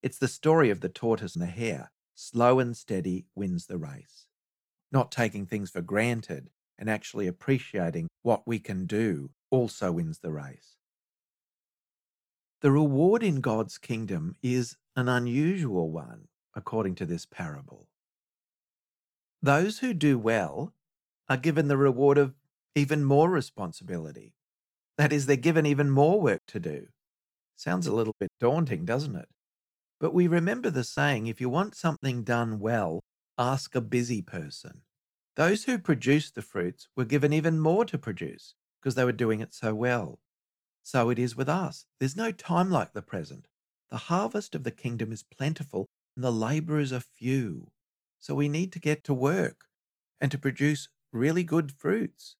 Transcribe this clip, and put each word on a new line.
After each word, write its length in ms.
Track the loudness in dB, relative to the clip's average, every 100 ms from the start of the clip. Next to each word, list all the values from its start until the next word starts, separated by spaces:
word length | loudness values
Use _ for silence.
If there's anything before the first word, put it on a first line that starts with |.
It's 160 | -6 -2
the 100 | -4
story 420 | 0 2 6 4
of 120 | 2
the 80 | -4
tortoise 460 | -4 -2 0 -2 -6
and 60 |
the 60 | -6
hare. 440 | -4 -6 -6 -10 _ _ _
Slow 440 | -8 2 6 6
and 180 | 2 -4
steady 480 | -6 -4 -2 -4 -6 -6
wins 300 | -4 -4 -6
the 120 | -8
race. 500 | -8 -12 -18 -20 _ _ _ _ _ _ _
Not 200 | 0 0
taking 340 | 0 0 0 -6
things 260 | -6 -6
for 100 | -8
granted 680 | -2 0 2 0 -6 -10 -12 _ _ _
and 120 | -4
actually 380 | -4 -4 -4 -4
appreciating 800 | -4 0 0 0 -4 -2 -2 -8 _
what 260 | 0 0 0
we 120 | -6
can 260 | -4 -6 -2
do 460 | 0 0 -2 -6 _ _
also 420 | 0 0 -2 -2
wins 280 | -2 -4 -6
the 120 | -8
race. 460 | -8 -10 -16 _ _ _ _ _ _ _ _ _ _ _ _ _ _ _ _ _ _ _ _
The 100 | 4
reward 520 | 6 4 4 4 4
in 180 | 2 0
God's 360 | 0 0 -2 -8
kingdom 580 | -8 -6 -4 -4 -6 -6
is 360 | -2 0 -2 -8 _ -2
an 140 | 0
unusual 800 | 2 0 0 0 0 0 0 -2
one, 360 | -4 -10 -18 -20 _ _
according 420 | -14 -6 -2 -2 -4
to 100 | -4
this 200 | -6 -8
parable. 640 | -12 -12 -12 -16 -20 _ _ _ _ _ _ _ _ _ _ _ _ _ _ _ _
Those 380 | 4 4 4 -2
who 140 | -4
do 240 | 2 4 4
well 560 | 4 2 0 -4 -8 _ _ _ _ _ _
are 100 | 0
given 300 | 2 2 2
the 100 | 4
reward 400 | 4 6 6 6
of 180 | 4 0 _ _ _ -2
even 280 | 2 2
more 260 | 4 6 6
responsibility. 1040 | 2 -2 -8 -10 -10 -10 -8 -8 -14 -20 _ _ _ _ _ _ 0
That 140 | 2
is, 140 | 2 2
they're 100 | 4
given 280 | 4 4 4
even 240 | 2 4
more 320 | 6 6 6
work 200 | 4 0 -2
to 120 | -8
do. 280 | -6 -8 -12 _ _ _ _ _ _ _
Sounds 300 | -4 -2 0
a 60 |
little 220 | 0 -2 -2
bit 120 | -8 _
daunting, 460 | 0 2 0 -2 -2
doesn't 300 | -2 -2 -8
it? 140 | -12 _ _ _ _ _ _ _
But 140 | 0
we 140 | 4 4
remember 420 | 4 2 -2 -2
the 140 | -2
saying, 440 | -4 0 0 0 -2
"If 140 | -4
you 80 | -2
want 260 | -2 -2 -2
something 480 | -4 -2 -4 -4
done 360 | -2 0 0 -2
well, 420 | -2 0 0 -4 -10 _ _ -4
ask 380 | -2 -2 -4 -6
a 60 |
busy 400 | -2 -2 -2 -4
person." 600 | -6 -10 -12 -14 -20 -20 _ _ _ _ _ 0
Those 300 | 2 2 0
who 140 | -2
produced 560 | 0 0 4 2 2 -12
the 60 |
fruits 480 | -8 -4 -4 -6 -14 -6
were 100 | 0
given 280 | 2 2
even 260 | 2 2 2
more 260 | 2 2 0
to 120 | -2
produce 580 | -6 -8 -8 -10 -20 _ _ _
'cause 140 | -4 2
they 100 | 2
were 60 |
doing 280 | 2 0 0
it 140 | -4
so 200 | -6 -4
well. 460 | 0 0 0 -2 -10 _ _ _ _ _ _
So 260 | -2 2 2
it 100 | 2
is 160 | -2 -2
with 140 | -2
us. 360 | 0 -2 -8 -20 _
There's 180 | -4 -2
no 160 | -6
time 380 | -6 -2 2 2
like 240 | 2 -2
the 80 | -8
present. 460 | -8 -8 -10 -14 -20 _ _ _ _
The 80 | -12
harvest 580 | -2 0 0 -4 -6 -6
of 80 |
the 80 | -8
kingdom 400 | -6 -6 -4 -6
is 120 | -8
plentiful 640 | -14 _ -4 -4 -6 -6 -8 _ _ -4
and 80 |
the 80 | -2
laborers 640 | 0 0 -2 -2 -2 -2
are 60 | -4
few. 720 | -8 _ -2 0 -2 -6 -12 _ _ _ _ _
So 160 | -6 -2
we 140 | 0
need 220 | 0 -4
to 60 | -4
get 240 | -2 -2 -2
to 80 |
work 520 | 0 2 2 -2 -4 _ _ _ _ _ _
and 120 | -4
to 60 | -2
produce 520 | -4 0 0 0 -6 _ _
really 320 | -2 0 0
good 280 | 0 0 -2
fruits. 640 | -4 -2 -2 -2 _ -20 -20